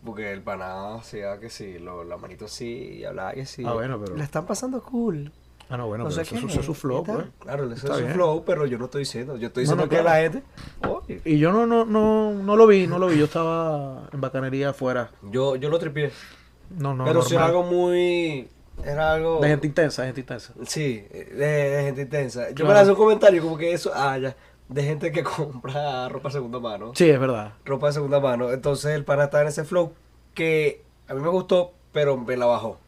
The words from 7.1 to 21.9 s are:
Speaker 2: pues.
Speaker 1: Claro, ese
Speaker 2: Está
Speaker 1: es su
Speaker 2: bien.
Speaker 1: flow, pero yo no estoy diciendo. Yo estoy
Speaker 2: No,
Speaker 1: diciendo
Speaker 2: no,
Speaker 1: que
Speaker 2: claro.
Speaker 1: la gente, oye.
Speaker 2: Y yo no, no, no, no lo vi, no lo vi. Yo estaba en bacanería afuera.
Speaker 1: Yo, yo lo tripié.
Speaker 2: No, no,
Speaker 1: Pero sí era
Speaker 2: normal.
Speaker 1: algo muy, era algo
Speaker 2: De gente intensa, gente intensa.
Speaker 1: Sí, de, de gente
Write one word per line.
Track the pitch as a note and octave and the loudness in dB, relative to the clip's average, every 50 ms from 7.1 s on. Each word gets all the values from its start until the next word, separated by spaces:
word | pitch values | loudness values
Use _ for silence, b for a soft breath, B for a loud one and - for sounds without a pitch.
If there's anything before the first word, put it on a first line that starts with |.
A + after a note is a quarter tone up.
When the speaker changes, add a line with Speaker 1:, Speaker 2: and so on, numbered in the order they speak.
| G#3+ | -6
Speaker 2:
pues. | F#3+ F3 - - _ | -6 -6 -8 -14 _
Speaker 1:
Claro, | - - - C#3+ C#3 | -14 -10 -6 -6 -6
ese | B2 A#2 | -6 -8
Speaker 2:
Está | A#2 B2+ C#3+ | -8 -6 -4
Speaker 1:
es | D3 C#3 | -2 -2
su | |
Speaker 2:
bien. | C3 - D3+ | -2 -2 0
Speaker 1:
flow, | F3+ F3+ D#3+ D3+ E3 E3 | 2 2 2 2 0 0
pero | - F3+ D3+ D3 | -2 0 0 0
yo | C3+ B2 | -2 -2
no | A2 B2 | -4 -6
estoy | B2+ - C#3+ | -6 -6 -6
diciendo. | C#3 B2 - A#2 B2 C#3 C#3+ | -6 -6 -6 -8 -8 -8 -8
Yo | A#2 A2 | -8 -8
estoy | A2 - B2 B2+ | -6 -4 -2 0
Speaker 2:
No, | D3 D#3+ | 2 2
Speaker 1:
diciendo | F3 D#3+ | 2 2
Speaker 2:
no, | D3+ | 2
Speaker 1:
que | D3+ E3+ | 2 2
Speaker 2:
claro. | E3 E3+ E3 | 4 4 4
Speaker 1:
la | D#3+ | 4
gente, | D#3+ E3 D#3+ C4+ - - B B B B B B - - | 4 2 -2 -6 -12 -12 B B B B B B -6 -6
oye. | - F4+ - - - - - | -6 -6 -8 -10 -12 -8 -2
Speaker 2:
Y | E3 D#3 D3+ | 2 4 4
yo | D3+ E3 | 4 4
no, | F#3+ A3 A#3 | 4 4 2
no, | A#3 A#3 A#3 A3+ | 4 4 2 2
no, | A3+ G#3+ A3 G#3+ G#3+ G#3+ A3 G#3+ G#3+ | 2 2 2 4 4 4 2 2 0
no | G#3 G3+ G3 G3 G#3 | -2 -4 0 2 8
lo | A3 A3+ | 10 10
vi, | A3 G#3 F#3+ F#3 E3 | 10 10 8 6 2
no | E3+ F3+ | 0 0
lo | F#3 | 2
vi. | F3+ E3 D3+ | 4 4 4
Yo | D3 | 4
estaba | D3 - E3+ E3 E3 E3 E3 E3 D#3+ D#3 D3 C#3 C3+ C3 B2+ - - | 2 0 -2 -2 -2 -2 -2 -2 -2 -4 -4 -6 -8 -12 -14 -16 -12
en | - C#3 | -8 -6
bacanería | C3 C3 - C3+ C3 C3 C3 C3+ C#3 C#3 | -6 -4 -4 -4 -4 -4 -4 -2 -2 -2
afuera. | C3+ - C3+ B2+ B2+ B2 A#2+ A2 - _ - G2+ | -2 -2 -2 -2 -2 -2 -4 -6 -10 _ -16 -6
Speaker 1:
Yo, | G2+ B2+ C3 C#3 C3+ | -2 0 0 0 0
yo | B2+ C3+ D3+ | 0 -2 -2
lo | D#3+ E3+ | -2 -2
tripié. | E3+ D#3 C#3 D3+ D3 C3+ B B B B B B B B B _ - - | -2 -4 -4 -4 -4 -4 B B B B B B B B B _ -20 -16
Speaker 2:
No, | F#3+ F3 C#3 C#3 | -10 -6 -4 -4
no, | C3+ B2+ C3 | -2 -2 0
Speaker 1:
Pero | C3 - B2+ | 2 4 4
sí | B2+ B2 E3 | 4 4 2
era | E3 D#3+ | 2 4
Speaker 2:
normal. | E3 E3+ F3+ F3 | 4 4 2 2
Speaker 1:
algo | F3 F3 | 2 2
muy, | F3 F3+ F3+ F3+ F3+ F3+ F3 F3 F3 E3+ E3 D3+ C3+ A#2 - - _ - - - - - | 2 2 2 2 2 2 2 2 0 0 -2 -4 -6 -10 -12 -20 _ -20 -20 -12 -10 -8
era | - C#3+ D3 D#3 D#3 | -6 -2 0 2 2
algo | D#3 D#3+ D#3+ E3 E3 D#3+ | 2 2 2 0 2 2
Speaker 2:
De | D3 D3 | 4 4
gente | D3+ C#3+ D3+ | 2 2 0
intensa, | D3+ C#3+ - E3 C#3+ - - B2+ | -2 2 2 2 2 0 -4 -6
gente | C3 B2 C3 | -6 -6 -8
intensa. | B2 - - A2+ - - B2 - B2 | -10 -10 -12 -12 -12 -16 -16 -16 -10
Speaker 1:
Sí, | - - D#3 D3+ C#3 A#2+ G#2+ G2 - | -8 -6 -4 -2 -4 -4 -4 -10 -16
de, | - F#2+ - - - | -16 -16 -16 -14 -6
de | B2+ C#3+ D3 D3+ D3 C#3+ C#3 C#3 D3 | -2 -2 0 2 2 0 2 0 0
gente | C#3+ C#3+ | -2 -2